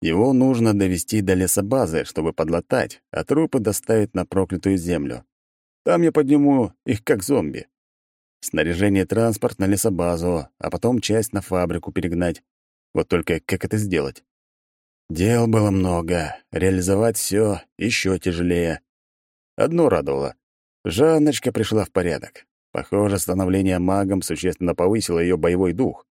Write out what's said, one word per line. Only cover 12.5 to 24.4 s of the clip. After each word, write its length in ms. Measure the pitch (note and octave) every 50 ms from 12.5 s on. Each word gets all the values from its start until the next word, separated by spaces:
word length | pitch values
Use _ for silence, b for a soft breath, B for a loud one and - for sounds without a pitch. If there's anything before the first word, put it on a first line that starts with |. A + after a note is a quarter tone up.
| _ _ _ _ _ _ _ _ -
Вот 140 | G2 - -
только 320 | - F2 E2 - E2+ D#2+
как 240 | - - - F#2 -
это 140 | - - A2
сделать? 460 | G#2 G2 F#2 D#2+ C#2+ C2+ B1+ - _ _ _ _ _ _ _ _ _ _ _ _ _ _ _ _ _ - D#2+
Дел 340 | D#2 F2+ G#2+ A#2 A#2+ A#2 A#2
было 220 | A2+ A2+ G#2+ G#2
много, 680 | G2 F#2+ F#2 F#2 F2 E2+ E2+ E2 F2 F2 D#2+ D2+ - - _ _
реализовать 680 | - E2 F2 F#2+ F#2+ F#2 F2 F2+ G2 G2 A2+ A#2 A2+ -
всё 420 | - - F#2+ G2+ A2 G#2+ G2+ E2+ - _ _ -
ещё 400 | E2+ A2+ A#2 - - F#2+ F#2+ F2+
тяжелее. 640 | - F#2+ F2 E2+ F2 F2+ F2 E2+ E2+ E2 D#2+ - _ _ _ _ _ _ _ _ _ _ _ _ _ _ _
Одно 340 | - G#2+ C3+ E3 E3+ E3 C3+
радовало. 460 | G2+ D#2+ C#2+ C#2 C#2 C#2 C#2 C#2 - _ _ _ _ _ _ _ _ _ -
Жанночка 640 | - E2 F#2+ C#3+ D#3+ D#3+ D#3 D3+ D3+ C3+ - - B2+
пришла 340 | A2 A#2+ A2+ - A2 A2 F#2+
в 60 | -
порядок. 560 | - F#2+ F2+ F2 D#2 - - - - - - _ _ _ _ _
Похоже, 480 | - - - - - G2+ G#2 G#2 G2 F#2+
становление 600 | - - F#2 F#2+ F#2+ F2+ F#2+ F#2+ G2 F#2+ F#2 F2+
магом 420 | F2 F2+ F#2+ G2 G2 F#2+ G2 F#2+
существенно 520 | F2 - E2+ D#2